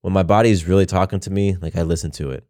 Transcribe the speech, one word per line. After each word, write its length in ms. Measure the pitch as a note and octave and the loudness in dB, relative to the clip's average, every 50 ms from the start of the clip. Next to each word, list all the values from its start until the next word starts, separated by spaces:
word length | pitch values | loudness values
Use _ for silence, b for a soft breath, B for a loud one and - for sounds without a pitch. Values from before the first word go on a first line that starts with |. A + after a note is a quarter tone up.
when 100 | - F#2+ | -4 0
my 100 | F#2+ G2 | 0 0
body 280 | F#2 E2 G2+ G#2+ A2+ A#2 | 2 4 4 4 6 4
is 180 | G#2+ F2+ D#2 F2 | 4 2 2 2
really 180 | F#2 G2 F#2+ | 2 2 2
talking 340 | - F#2 F#2 F#2 F#2+ - F#2+ | 2 0 -2 0 0 -2 -8
to 100 | - - | -6 -4
me, 260 | F#2+ G2 G2+ G2 F#2+ | -2 -2 0 0 -2
like, 200 | F2 E2+ D#2+ - | -4 -6 -6 -4
I 60 | E2+ | -4
listen 280 | E2+ D#2+ E2 E2 - D#2 | -2 -2 -2 -4 -4 -10
to 180 | D2 - D#2 C2+ | -10 -8 -10 -10
it. 160 | C2 C2 _ _ | -10 -10 _ _